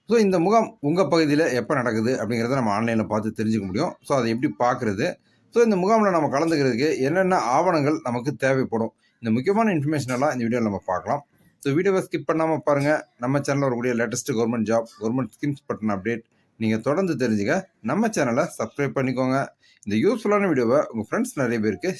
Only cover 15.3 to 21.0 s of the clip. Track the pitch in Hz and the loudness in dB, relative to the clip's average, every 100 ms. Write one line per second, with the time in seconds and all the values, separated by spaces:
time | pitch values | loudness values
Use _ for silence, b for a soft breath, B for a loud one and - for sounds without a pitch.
15.3 | - 143 143 - 104 107 101 98 117 - | -6 -6 -6 -8 -6 -4 -4 -4 -6 -8
16.3 | _ _ - 110 110 120 151 190 135 123 | _ _ -4 -2 0 0 0 0 0 0
17.3 | 107 101 175 185 _ 110 160 226 220 131 | 0 0 -2 -4 _ -4 0 0 0 0
18.3 | 117 170 - 113 - 139 131 131 123 131 | 0 -2 -4 -6 -4 -4 -2 -2 0 0
19.3 | 131 123 - b b - 107 170 233 214 | -2 -4 -10 b b -4 0 2 0 0
20.3 | 208 196 139 117 139 - 113 | 2 2 2 2 2 0 -4